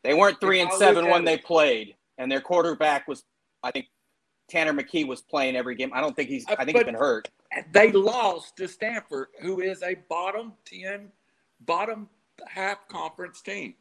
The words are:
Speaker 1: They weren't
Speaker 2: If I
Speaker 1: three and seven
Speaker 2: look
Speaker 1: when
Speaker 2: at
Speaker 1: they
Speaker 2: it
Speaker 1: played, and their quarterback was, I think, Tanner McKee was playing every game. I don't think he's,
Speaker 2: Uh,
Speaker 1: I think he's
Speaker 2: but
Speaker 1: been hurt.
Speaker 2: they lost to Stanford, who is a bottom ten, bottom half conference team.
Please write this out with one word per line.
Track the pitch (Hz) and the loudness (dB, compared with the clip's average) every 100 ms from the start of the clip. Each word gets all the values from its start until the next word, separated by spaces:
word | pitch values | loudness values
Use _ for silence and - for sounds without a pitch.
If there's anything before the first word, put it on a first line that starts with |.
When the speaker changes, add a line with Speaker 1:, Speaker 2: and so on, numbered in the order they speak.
Speaker 1:
They | 127 | 2
weren't | 151 202 - | 6 4 4
Speaker 2:
If | |
I | 190 | 2
Speaker 1:
three | 185 | 2
and | 175 | 2
seven | 190 202 170 | 6 6 6
Speaker 2:
look | 170 | 4
Speaker 1:
when | 175 | 4
Speaker 2:
at | 170 | 2
Speaker 1:
they | |
Speaker 2:
it | 160 | 0
Speaker 1:
played, | - 165 151 113 104 - _ - | 2 4 4 2 -4 -18 _ -10
and | 131 | -4
their | 135 | -4
quarterback | - 175 165 151 156 143 - | 0 2 2 2 0 0 -4
was, | 131 _ _ _ _ | -12 _ _ _ _
I | 127 | -8
think, | 135 - _ _ _ _ _ _ | -8 -12 _ _ _ _ _ _
Tanner | 170 156 | 0 0
McKee | 143 - 170 143 | 0 -2 -4 -4
was | 123 | -8
playing | _ 147 131 127 | _ -2 0 -2
every | 123 | -6
game. | 120 131 | -6 -6
I | 127 | -2
don't | 147 147 | -4 -4
think | 131 | -6
he's, | 135 113 | -6 -4
Speaker 2:
Uh, | 208 | -4
Speaker 1:
I | |
think | 131 240 | -2 -2
he's | |
Speaker 2:
but | 226 | -4
Speaker 1:
been | |
hurt. | 113 139 110 - _ _ - - | -2 0 -2 -6 _ _ -12 2
Speaker 2:
they | 202 226 | 6 8
lost | 202 202 247 214 170 - - | 6 2 0 -2 -2 -12 -12
to | 180 | -12
Stanford, | - 220 226 - 139 131 - | -8 -6 -6 -8 -10 -10 -10
who | 170 185 | -8 -4
is | 185 185 | -4 -6
a | 180 185 _ | -8 -8 _
bottom | 165 185 208 226 202 | -6 -4 -6 -10 -20
ten, | - 185 190 202 202 _ _ _ _ _ 117 | -20 -14 -12 -12 -16 _ _ _ _ _ -2
bottom | 170 214 214 208 _ _ - - | -2 -2 -8 -14 _ _ -20 -14
half | 190 190 202 _ | -6 -6 -6 _
conference | 180 160 - 175 - | -10 -10 -10 -16 -14
team. | - 202 123 - | -12 -12 -12 -18